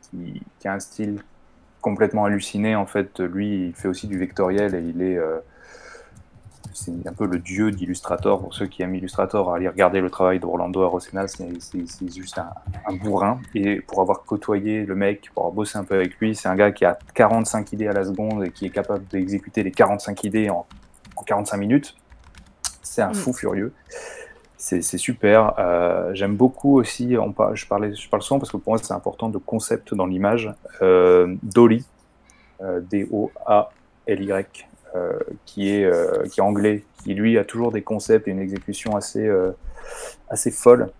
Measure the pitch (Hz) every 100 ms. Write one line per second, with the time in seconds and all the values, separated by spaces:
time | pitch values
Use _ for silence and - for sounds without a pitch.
0 | _ 180 175 - - _ 98 98 - -
1 | 107 104 - _ _ _ _ _ - 101
2 | 107 110 104 101 - 101 110 107 98 104
3 | 98 - 90 95 104 101 90 85 98 92
4 | 104 95 90 - 92 98 104 90 85 82
5 | 92 87 80 80 - _ - - - -
6 | - - - - - - - - - 87
7 | 87 - 104 90 90 95 107 101 92 92
8 | 92 90 101 95 92 - 98 - 92 92
9 | 90 - 92 107 90 87 90 90 92 95
10 | 92 - 92 92 85 87 87 95 92 90
11 | - 98 98 - 90 87 - 90 85 -
12 | 92 90 92 - 85 - - - 104 92
13 | 104 98 98 127 - 107 101 98 - 98
14 | 92 101 - 104 - 104 104 107 104 95
15 | 101 104 - - 87 98 107 107 90 98
16 | 92 - 110 110 92 95 104 - 90 -
17 | - - 110 113 110 113 104 104 107 101
18 | 95 98 107 107 92 - 95 101 98 101
19 | 95 98 92 101 - - 98 - 101 101
20 | - 101 104 107 107 87 - - - _
21 | - - - 101 101 101 101 139 143 -
22 | _ - - - - _ - - - -
23 | 104 214 180 - - 98 107 - _ -
24 | - - - - _ _ - 90 - 90
25 | - 123 107 110 107 - 92 87 87 87
26 | 87 95 101 104 127 131 143 139 113 -
27 | 123 123 107 101 104 107 - 101 104 104
28 | - 104 - 139 135 101 - 110 - 90
29 | - - 113 101 - 113 - 113 - 104
30 | 92 92 101 117 110 104 - - 95 90
31 | 90 90 90 92 110 98 117 113 - _
32 | _ _ _ _ _ _ 95 90 90 101
33 | 98 104 107 - - 104 107 _ _ _
34 | - 98 98 98 101 - - - - 90
35 | 87 - - - - - 98 101 98 85
36 | 90 - 101 - 98 104 104 104 - _
37 | - 98 110 113 98 113 120 110 - 107
38 | - 113 104 95 95 98 - 101 113 104
39 | - 107 107 98 92 90 - - - -
40 | - - - 113 120 - 123 123 107 -